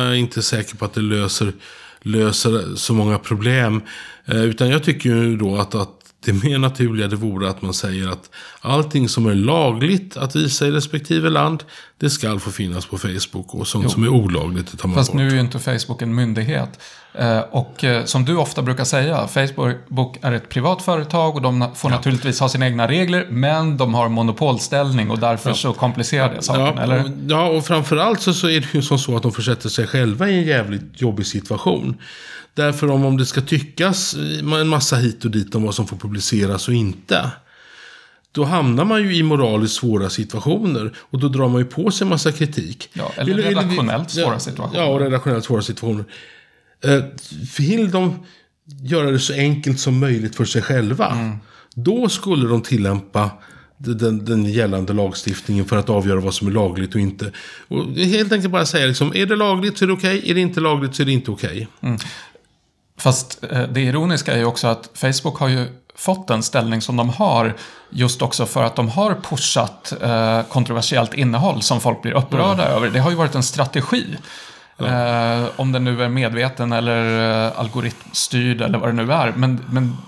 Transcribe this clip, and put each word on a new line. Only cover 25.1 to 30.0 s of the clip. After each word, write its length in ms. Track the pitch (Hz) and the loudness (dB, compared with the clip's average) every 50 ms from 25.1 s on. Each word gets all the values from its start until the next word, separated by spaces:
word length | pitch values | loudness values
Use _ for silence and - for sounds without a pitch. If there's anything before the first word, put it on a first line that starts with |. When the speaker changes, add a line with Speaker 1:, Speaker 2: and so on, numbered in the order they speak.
Speaker 2:
och 80 | 110 113 | 0 0
därför 300 | 113 117 117 110 - 127 | 2 0 0 0 0 -2
Speaker 1:
Ja. 60 | 110 | -2
Speaker 2:
så 180 | - - 135 113 | 0 0 -2 0
komplicerar 600 | - - 123 120 123 117 - - 143 131 123 117 | 0 0 0 0 -2 -2 -2 0 0 0 0 0
det 60 | 110 | -2
saken, 200 | - - 135 135 135 | -2 0 0 2 2
Speaker 1:
Ja, 160 | 143 156 127 120 | 2 0 0 0
Speaker 2:
eller? 200 | 123 131 127 135 | 0 2 0 0
Speaker 1:
och, 60 | 135 135 139 139 143 | -2 -4 -6 -4 0
ja, 200 | 151 156 170 175 | 0 2 2 2
och 160 | 160 160 147 | 2 0 0
framförallt 560 | 151 175 156 143 - 165 151 175 220 226 - | 0 0 0 2 2 2 2 2 2 0 0
så, 120 | - 185 175 | 2 0 0
så 160 | - 185 170 | 2 2 2
är 100 | 160 156 | 2 0
det 120 | 143 - - | 0 0 0
ju 80 | 151 | -2
som 180 | 135 - 151 135 | 0 2 0 0
så 160 | - - 123 117 | 0 0 -2 0
att 60 | - | 0
de 80 | 120 | 0
försätter 380 | 107 - 110 127 120 113 - 117 | -2 -2 -2 -2 -2 -2 -4 -4
sig 180 | - - 117 104 | -2 -2 -2 0
själva 420 | - 135 | 0 0